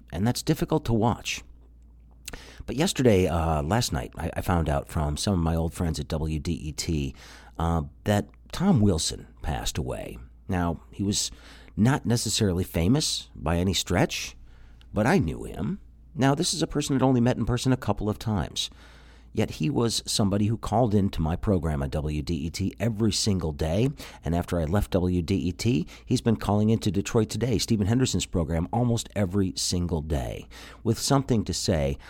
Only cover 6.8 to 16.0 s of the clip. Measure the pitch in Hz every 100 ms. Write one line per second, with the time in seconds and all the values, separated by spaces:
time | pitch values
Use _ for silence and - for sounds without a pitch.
6.8 | - 78 67 - - - - - 82 82
7.8 | 71 - 104 104 - - - - 196 131
8.8 | 104 78 - - - - - 62 - -
9.8 | 62 53 - - - - - 90 85 76
10.8 | - - 101 101 - - - - - -
11.8 | 117 147 - 117 107 - 101 87 90 -
12.8 | 87 147 - - - - 78 85 95 87
13.8 | - 90 165 - - - - - - -
14.8 | - - 120 185 80 58 - - 147 196
15.8 | - -